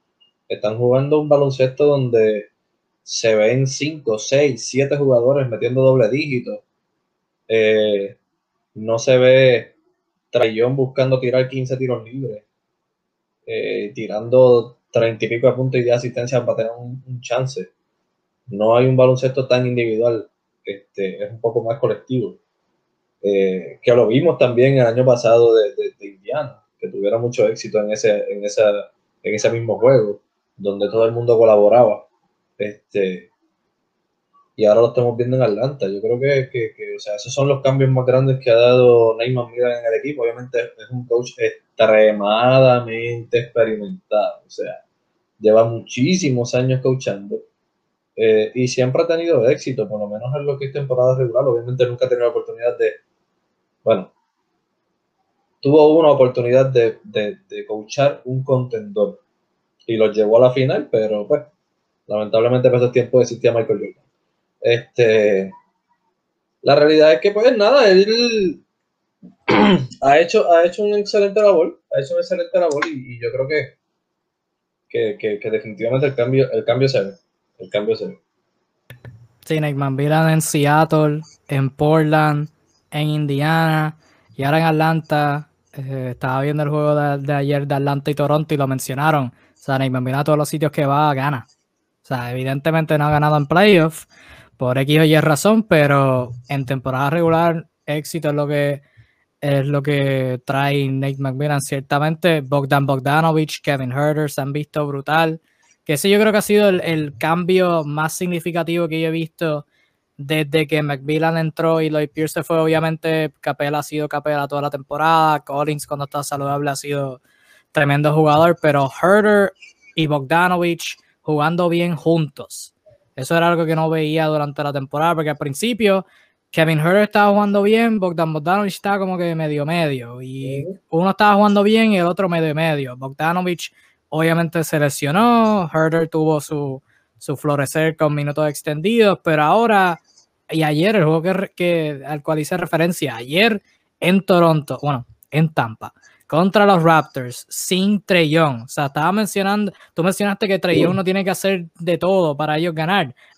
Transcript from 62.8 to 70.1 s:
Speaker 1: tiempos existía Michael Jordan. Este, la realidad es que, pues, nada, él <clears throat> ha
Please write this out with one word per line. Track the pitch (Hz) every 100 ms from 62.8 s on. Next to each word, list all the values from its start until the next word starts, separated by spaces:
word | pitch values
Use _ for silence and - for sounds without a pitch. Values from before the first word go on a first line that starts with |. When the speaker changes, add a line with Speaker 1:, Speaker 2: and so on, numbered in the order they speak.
| 120
Speaker 1:
tiempos | 127 117 127
existía | 117 113 120
Michael | 117 110 101
Jordan. | 101 - _ _ _ _ _ _
Este, | 120 117 - - 113 110 104 95 95 - _ _ _ _ _ _ _ _ _ _
la | 131 143
realidad | 151 156 151
es | 160
que, | 202
pues, | 202 247 233
nada, | 208 277 214
él | 185 202 233 240 220 185 - _ _ _ _ _ _ - _ -
<clears throat> | 208 208 175 127 -
ha | 139